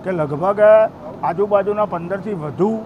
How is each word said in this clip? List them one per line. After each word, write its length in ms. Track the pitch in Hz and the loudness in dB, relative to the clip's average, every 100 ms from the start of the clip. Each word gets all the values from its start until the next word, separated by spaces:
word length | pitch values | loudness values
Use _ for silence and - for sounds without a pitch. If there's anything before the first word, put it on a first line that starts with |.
કે 80 | 180 | -6
લગભગ 500 | 185 151 143 185 202 214 214 220 - - - | -4 -4 -2 -2 4 6 6 4 -2 -16 -8
આજુબાજુના 600 | 147 170 202 202 196 208 208 | -6 -2 0 2 0 -2 -2
પંદરથી 480 | 175 170 196 185 | -4 -6 -8 -6
વધુ 360 | 202 151 123 196 220 | -8 -8 -2 0 -2